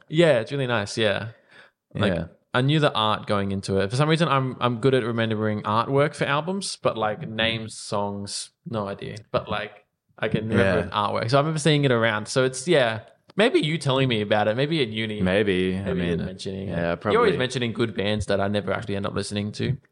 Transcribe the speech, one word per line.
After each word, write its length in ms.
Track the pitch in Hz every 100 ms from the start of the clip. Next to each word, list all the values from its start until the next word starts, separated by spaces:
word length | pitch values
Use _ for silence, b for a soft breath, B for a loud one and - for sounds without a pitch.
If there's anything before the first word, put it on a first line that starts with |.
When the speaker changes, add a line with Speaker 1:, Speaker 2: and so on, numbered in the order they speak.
| _
Speaker 1:
Yeah, 320 | 156 170 127
it's 120 | 110
really 140 | 139 131
nice, 300 | 117 101 -
yeah. 300 | 110 101 107 - B B B B _
Like, 200 | - 104
Speaker 2:
Yeah. 100 | 85 82 - _
Speaker 1:
I 80 | 120
knew 180 | 131 156
the 120 | 151
art 320 | - 107 104 -
going 260 | 104 98
into 260 | 98 - 98
it. 120 | 98
For 60 | 123
some 120 | 151
reason, 180 | 160 165
I'm, 280 | 135 131 120
I'm 200 | 123 120
good 140 | 131
at 100 | 131
remembering 580 | 117 117 113 107 107 107
artwork 520 | 104 107 117 139 147
for 100 | -
albums, 540 | 131 143 160 190 190 -
but, 140 | - 110
like, 320 | 107 104 110
names, 480 | 113 113 113 110 -
songs, 720 | - 104 101 101 101 - - _ -
no 220 | 113 101
idea. 280 | 101 110 107 -
But, 180 | 123 107
like, 340 | 104 104 - _ _ _ -
I 100 | 113
can 200 | 113 110
remember 320 | 104 95 90
Speaker 2:
Yeah. 40 | 90
Speaker 1:
an 40 |
artwork. 400 | 107 104 104 110
So 60 | 139
I 40 |
remember 180 | 147 156
seeing 240 | 160 147
it 80 | 143
around. 340 | 120 113 107 104
So 180 | 135
it's, 220 | 131 131 -
yeah, 340 | 151 120 110 - _ _ -
maybe 240 | 220 370
you 160 | 160 165
telling 320 | 139 131 131
me 140 | 113
about 260 | 104 104 107
it. 80 | 110
Maybe 260 | 147 160
at 60 | 120
uni. 320 | 107 110 107
Speaker 2:
Maybe. 560 | 92 95 104 92 92 92
I 160 | 98
Speaker 1:
Maybe 140 | 90 87
you 100 | 85
Speaker 2:
mean, 80 | 85
Speaker 1:
mentioning 420 | 92 98 95 98
it. 40 |
Speaker 2:
yeah, 40 | 85
Speaker 1:
You're 100 | 85
always 120 | 85
Speaker 2:
probably. 360 | 107 208 233 170
Speaker 1:
mentioning 360 | 127 135 120
good 200 | 107 113
bands 320 | 98 98 104 92
that 140 | 98
I 80 | 98
never 240 | 104 95
actually 240 | 98 104 101
end 100 | 101
up 80 |
listening 380 | - 101 104 104
to. 240 | 101 113 127 -